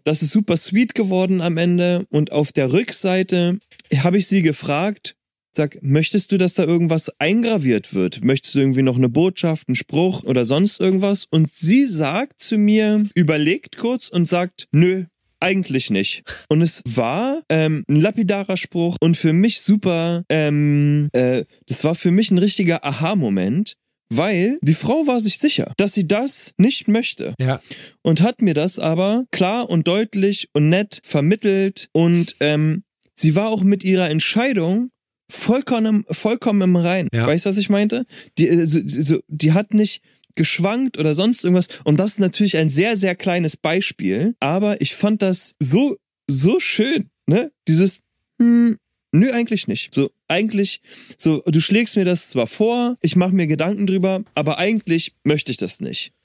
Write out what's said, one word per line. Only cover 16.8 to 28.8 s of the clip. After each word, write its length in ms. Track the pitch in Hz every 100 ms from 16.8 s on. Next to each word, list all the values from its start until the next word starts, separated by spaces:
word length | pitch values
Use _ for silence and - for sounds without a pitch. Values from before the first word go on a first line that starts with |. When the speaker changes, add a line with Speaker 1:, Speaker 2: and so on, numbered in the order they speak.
Speaker 1:
war, 580 | 123 113 117 165 254 302 -
ähm, 360 | 160 156 151 -
ein 120 | 151
lapidarer 560 | 196 220 190 202 190 185
Spruch 400 | - 175 170 175
und 160 | 165 165
für 160 | 160
mich 280 | 165 220 -
super, 600 | - 208 190 170 165 170 -
ähm, 800 | 156 151 147 147 147 147 147 147
äh, 320 | 123 127 127 - _ -
das 180 | -
war 100 | 156
für 160 | 170 180
mich 200 | 185 220
ein 80 | 185
richtiger 460 | 202 - 175 170
Aha-Moment, 880 | 143 139 165 208 117 98 95 151 214 - _ _ -
weil 480 | 113 185 180 202 302
die 120 | 143
Frau 320 | 160 - 302 294
war 140 | 247
sich 180 | 214 -
sicher, 340 | 294 - - 135
dass 160 | 196
sie 140 | 208 165
das 460 | 202 269 - - -
nicht 320 | 226 - -
möchte. 460 | 220 240 - - -
Speaker 2:
Ja. 220 | 131 135 - - - _
Speaker 1:
Und 200 | 165 160
hat 180 | 220 -
mir 140 | 202
das 240 | 147 180
aber 480 | -